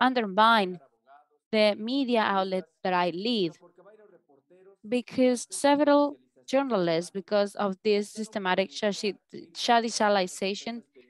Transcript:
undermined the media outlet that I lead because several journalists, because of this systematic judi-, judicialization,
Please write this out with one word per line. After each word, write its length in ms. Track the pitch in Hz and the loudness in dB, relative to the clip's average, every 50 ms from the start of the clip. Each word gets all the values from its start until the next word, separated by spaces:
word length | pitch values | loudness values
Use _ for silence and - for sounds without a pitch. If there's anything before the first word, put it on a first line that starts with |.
undermined 760 | 240 262 254 247 226 202 185 208 214 226 233 220 196 185 180 170 - _ _ _ _ - 135 - _ _ _ _ _ _ | -2 0 0 0 -2 0 2 4 4 6 4 4 2 0 -4 -10 -14 _ _ _ _ -20 -20 -20 _ _ _ _ _ _
the 240 | - 220 214 208 202 | 0 2 2 2 2
media 440 | 214 214 226 254 277 277 233 240 226 | -2 -4 -4 -2 -2 0 0 0 0
outlet 440 | 208 - 196 190 190 190 190 185 185 - _ _ - | 0 0 0 0 -2 -2 -4 -6 -6 -8 _ _ -4
that 100 | 190 180 | -2 0
I 180 | 180 180 180 | 0 0 -2
lead 420 | 156 175 202 233 247 220 185 160 156 - 175 170 _ _ _ - 220 214 214 190 180 165 _ _ 139 135 _ _ - _ - - - _ - | -2 -4 -4 -2 0 0 -2 -2 -4 -10 -18 _ _ _ _ -20 -20 -20 -20 -20 -20 _ _ _ _ _ _ _ -20 _ -20 -20 -20 _ -6
because 600 | 214 240 247 226 - - - 254 254 247 233 - - | -2 -2 -2 -2 -2 0 4 4 4 4 2 -4 -8
several 680 | - - - 285 285 285 302 285 285 285 294 285 285 - _ _ _ _ _ | -6 0 2 2 4 4 4 4 4 4 4 2 -2 -8 _ _ _ _ _
journalists, 680 | - 254 269 277 269 233 196 175 170 165 165 175 175 | -2 -2 -2 0 0 0 0 0 0 0 0 -2 -4
because 420 | - 196 185 - 208 208 202 202 - | -10 -12 -6 -2 0 0 0 -2 -2
of 220 | - 208 196 190 - - | -4 -4 -4 -4 -2 0
this 260 | 220 208 202 208 - | 0 0 0 -2 -4
systematic 600 | - 220 220 208 - 214 196 185 185 190 190 190 | -8 -10 -10 -8 -8 -6 -2 0 0 0 0 -2
judi-, 440 | - - - 208 196 - - 202 185 - _ _ - - - - - | -4 -4 -2 -2 -2 -2 -4 -6 -6 -8 _ _ -18 -18 -18 -16 -10
judicialization, 1300 | - - - 240 233 226 240 220 - 220 208 208 196 185 190 - - 202 190 202 196 - 240 233 240 - _ _ - _ | -4 0 2 2 2 2 0 -2 0 0 2 2 0 0 -2 -6 -6 -6 -6 -6 -6 -8 -10 -12 -12 -14 _ _ -20 _